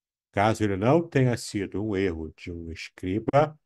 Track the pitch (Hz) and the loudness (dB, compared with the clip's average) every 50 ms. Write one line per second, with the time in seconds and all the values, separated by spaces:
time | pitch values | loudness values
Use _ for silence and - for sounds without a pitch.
0 | _ _ _ _ _ _ _ 98 101 110 110 - 107 101 98 92 104 123 151 175 | _ _ _ _ _ _ _ 2 2 2 2 2 0 0 0 0 2 4 4 4
1 | 170 170 - 139 131 123 117 113 - - - 104 92 87 - 95 107 107 101 92 | 2 0 2 2 2 2 2 -2 -4 -6 -6 -4 -4 -4 -4 -4 -4 -2 0 0
2 | 98 92 82 80 80 80 - - - 95 85 85 85 82 80 - - - - - | 0 0 -2 -4 -8 -10 -12 -14 -12 -12 -10 -10 -10 -10 -12 -12 -14 -16 -14 -8
3 | - 92 95 113 110 - - 143 156 151 151 - _ | -4 -4 -2 -2 0 2 4 4 4 4 -2 -10 _